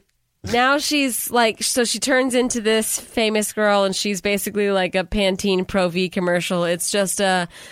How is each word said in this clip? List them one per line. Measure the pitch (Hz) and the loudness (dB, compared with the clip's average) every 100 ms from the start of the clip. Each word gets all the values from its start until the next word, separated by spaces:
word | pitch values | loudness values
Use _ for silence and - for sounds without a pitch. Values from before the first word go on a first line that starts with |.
| - _ _ _ | -12 _ _ _
now | 190 233 254 285 | -4 0 2 2
she's | 285 294 269 220 - | 0 0 0 -2 -2
like, | 240 226 - | 2 2 0
so | - 262 | -2 0
she | 233 220 | 0 -2
turns | 254 254 262 | 0 2 2
into | 247 247 240 | 0 0 -2
this | 214 220 220 - | 0 0 0 -6
famous | - - 220 214 208 | -6 -2 0 0 -2
girl, | - 208 202 | 0 2 4
and | 196 | 2
she's | 190 208 196 | 0 -4 -2
basically | 202 202 - 202 202 | -2 -2 -2 -2 0
like | 196 180 | 2 0
a | 190 | -2
Pantene | 175 214 196 185 202 185 185 | -2 0 0 2 0 0 0
Pro | 202 180 | 0 0
V | 170 185 | 0 -2
commercial. | 196 180 175 - 180 | 0 0 0 0 -2
It's | 170 175 - | 0 -2 -2
just | 208 190 - | 0 0 0
a, | 196 185 170 - - | 2 2 -2 -8 -20